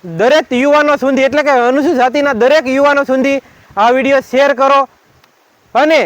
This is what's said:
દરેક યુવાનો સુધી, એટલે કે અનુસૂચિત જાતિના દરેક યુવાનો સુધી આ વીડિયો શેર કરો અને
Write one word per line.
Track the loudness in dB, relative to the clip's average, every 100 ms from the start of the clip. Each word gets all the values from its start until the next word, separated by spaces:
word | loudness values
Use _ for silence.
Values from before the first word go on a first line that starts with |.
દરેક | -12 -2 0 0 0
યુવાનો | -2 0 0 0 -2
સુધી, | -2 0 0
એટલે | 0
કે | 0 0 0
અનુસૂચિત | 0 0 0
જાતિના | 0 0 -2 0
દરેક | 2 2 0
યુવાનો | 0 0 0 -2
સુધી | -2 -2 -4 _ _ _ -2
આ | 0
વીડિયો | 0 0 -2
શેર | -2 0 0 0
કરો | 2 2 0 _ _ _ _ _ _ _ _ -2
અને | 0 0